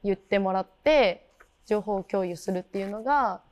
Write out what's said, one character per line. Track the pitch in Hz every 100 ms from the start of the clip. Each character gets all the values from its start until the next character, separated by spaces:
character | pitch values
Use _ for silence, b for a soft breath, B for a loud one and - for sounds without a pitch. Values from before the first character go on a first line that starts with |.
言 | 202
っ | 190
て | - 202
も | 190
ら | 190
っ | 185
て、 | _ 294 302 202 - _ _ _ _ -
情 | 214
報 | 208 196
を |
共 | - 196 180
有 | 170
す | -
る | 180
っ |
て | - 202
い |
う | 196
の | 214
が、 | 240 285 226 185 _